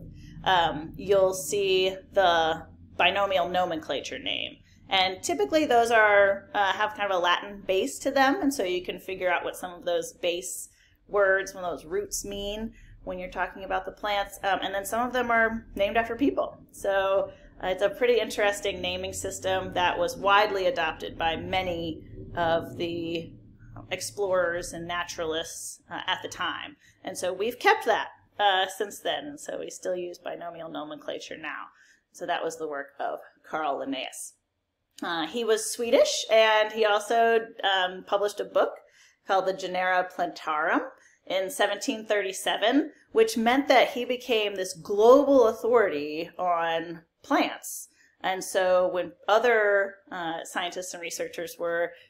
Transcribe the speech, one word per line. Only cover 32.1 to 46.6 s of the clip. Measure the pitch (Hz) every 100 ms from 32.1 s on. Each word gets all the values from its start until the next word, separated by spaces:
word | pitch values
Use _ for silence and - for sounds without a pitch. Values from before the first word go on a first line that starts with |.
So | - 175
that | 170
was | 160 160
the | 156
work | 139 139 -
of | 127 - - _ -
Carl | 156 151 135
Linnaeus. | 135 131 - - - _ _ _ _ _ _ -
Uh, | 190 170 156
he | 240
was | 220 220 -
Swedish, | - 233 277 - - -
and | 220 220 214 214
he | 220
also, | 214 208 208 233 226 226 226 -
um, | 196 190 185 185 -
published | 202 202 -
a |
book | 190 185 415 - _ _ _ _ -
called | 190 185
the |
Genera | 185 185 180 185 185
Plantarum | 180 - 170 160 - 151 165 247 - - _ _ -
in | 185 190
seventeen | - 202 202 - 220 220
thirty-seven, | 208 190 185 190 165 208 277 - - _
which | 220 220 240
meant | 226 269 285
that | 254 -
he | 240
became | 240 247 - 226 208
this | 196 185
global | 165 156 202 226 277 269 277 220
authority | - 226 240 196 147 147 151 170 -
on | 180 170